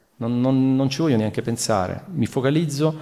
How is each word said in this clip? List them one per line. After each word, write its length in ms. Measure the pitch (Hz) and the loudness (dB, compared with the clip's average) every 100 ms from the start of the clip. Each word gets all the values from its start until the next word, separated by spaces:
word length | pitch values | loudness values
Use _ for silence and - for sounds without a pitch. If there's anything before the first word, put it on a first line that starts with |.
| _ - | _ -8
non, 220 | 117 120 | -4 0
non, 360 | 131 135 131 131 | 2 4 2 2
non 140 | 135 | 0
ci 120 | 135 | 0
voglio 160 | 160 113 | 2 2
neanche 240 | 107 120 | 0 -2
pensare, 600 | 117 117 - 104 92 90 - | -4 -4 0 0 0 -6 -6
mi 160 | 165 117 | -2 -2
focalizzo 680 | 139 131 151 165 139 156 156 | 0 0 2 0 0 -2 -2